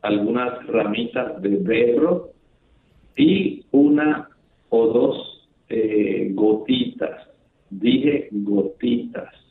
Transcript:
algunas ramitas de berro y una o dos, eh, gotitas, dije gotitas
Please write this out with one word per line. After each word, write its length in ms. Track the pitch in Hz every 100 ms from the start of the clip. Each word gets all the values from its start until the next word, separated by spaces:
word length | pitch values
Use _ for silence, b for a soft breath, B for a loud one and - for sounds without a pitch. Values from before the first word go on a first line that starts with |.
algunas 640 | 107 104 104 120 123 - -
ramitas 720 | 117 104 110 117 127 123 -
de 160 | - 101
berro 720 | - 113 117 127 160 180 - - _ _ _ _ _ _ _ -
y 500 | 151 196 190 - -
una 580 | 139 147 147 151 147 - _ _ _ _
o 180 | 117 113
dos, 640 | 117 - - - - _ _ _
eh, 640 | 113 110 107 104 101 101
gotitas, 960 | 95 107 107 - 127 120 - 82 - - _ _ _ _
dije 600 | 98 110 131 143 143 -
gotitas 1000 | 104 101 101 - - 123 - - 87 - _ _